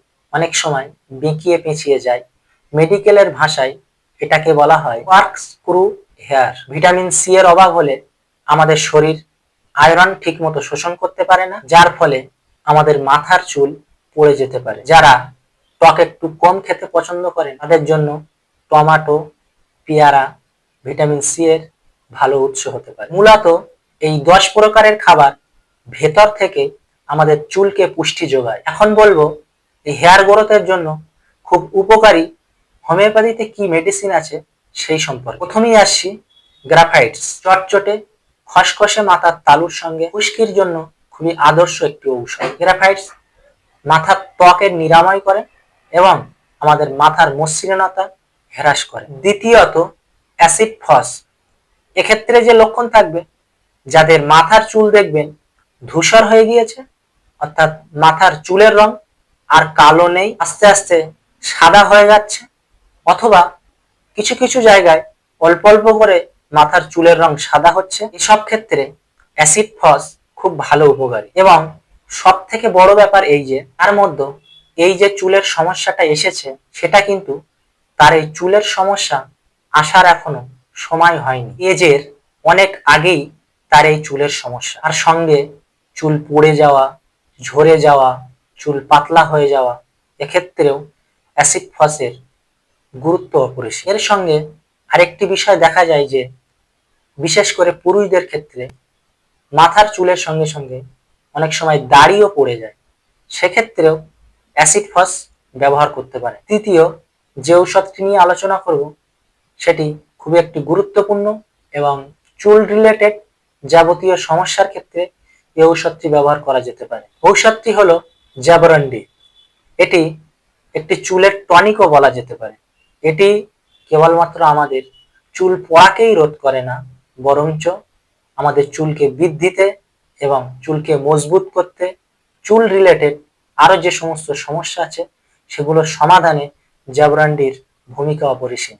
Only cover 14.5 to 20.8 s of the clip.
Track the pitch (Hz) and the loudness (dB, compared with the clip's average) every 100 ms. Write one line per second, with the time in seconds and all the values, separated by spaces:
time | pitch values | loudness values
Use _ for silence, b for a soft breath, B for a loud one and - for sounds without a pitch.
14.5 | 127 120 107 - 160 151 123 - _ _ | -8 -10 -12 0 4 6 4 -2 _ _
15.5 | _ _ _ 160 160 165 - 160 156 175 | _ _ _ 2 4 0 -2 -12 -2 -2
16.5 | 190 190 170 190 170 160 175 180 170 147 | -2 -6 -8 -4 -6 -6 -8 -8 -6 -8
17.5 | - 147 160 147 156 147 151 - _ _ | -10 -2 -2 0 -2 -2 -8 -16 _ _
18.5 | _ _ 151 156 156 151 151 151 _ _ | _ _ 2 2 0 0 -4 -6 _ _
19.5 | _ _ _ - 151 143 135 135 - _ | _ _ _ -4 2 4 2 -2 -8 _
20.5 | _ _ _ | _ _ _